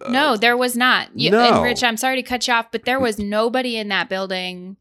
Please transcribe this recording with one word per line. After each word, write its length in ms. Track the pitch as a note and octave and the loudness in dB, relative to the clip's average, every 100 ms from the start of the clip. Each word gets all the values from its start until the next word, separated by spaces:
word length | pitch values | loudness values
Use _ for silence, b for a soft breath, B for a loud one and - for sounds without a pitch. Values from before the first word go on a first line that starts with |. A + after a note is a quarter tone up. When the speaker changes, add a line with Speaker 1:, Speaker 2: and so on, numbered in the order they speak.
Speaker 1:
uh, 100 | - | -4
Speaker 2:
No, 260 | B3+ D4 A3 | 0 2 2
there 180 | A#3 A#3+ | 2 2
was 180 | B3 A#3+ | 0 0
not. 320 | B3+ G3+ - | 2 2 0
You, 160 | - - | -2 2
Speaker 1:
No. 100 | G#3+ | 4
Speaker 2:
and 220 | A#3+ - | 6 4
Rich, 220 | - - | 2 0
I'm 140 | B3 A3 | -2 0
sorry 180 | C4 C4 | -2 -2
to 60 | |
cut 260 | B3+ B3 B3 | -4 -4 0
you 60 | |
off, 180 | A#3 A3+ | -2 -2
but 120 | A3+ B3 | -6 -2
there 120 | C4 | 0
was 200 | B3 G#3 | 0 -2
nobody 580 | G3+ G#3 A#3 B3+ B3+ A3+ | -4 0 0 0 -4 -4
in 120 | G#3 | -2
that 200 | F#3+ E3+ | -2 -2
building 680 | F#3+ F#3+ F#3 F#3 F3+ F3+ G3 | -4 -4 -4 -6 -10 -14 -18